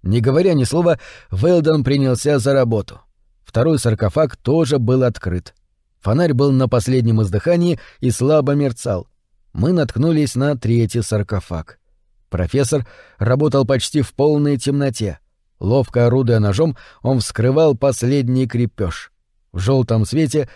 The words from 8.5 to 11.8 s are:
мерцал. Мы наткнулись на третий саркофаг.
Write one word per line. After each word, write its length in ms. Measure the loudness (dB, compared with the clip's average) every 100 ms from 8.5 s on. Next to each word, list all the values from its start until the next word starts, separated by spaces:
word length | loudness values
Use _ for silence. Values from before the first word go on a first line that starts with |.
мерцал. 520 | 0 -2 -4 -6 -6 -8 _ _ _ _
Мы 180 | -2 0
наткнулись 640 | 0 0 0 0 0 -2
на 240 | -2 -2 -2
третий 440 | 0 0 0 -2
саркофаг. 760 | -4 -4 -4 -6 -6 -10 -10 -18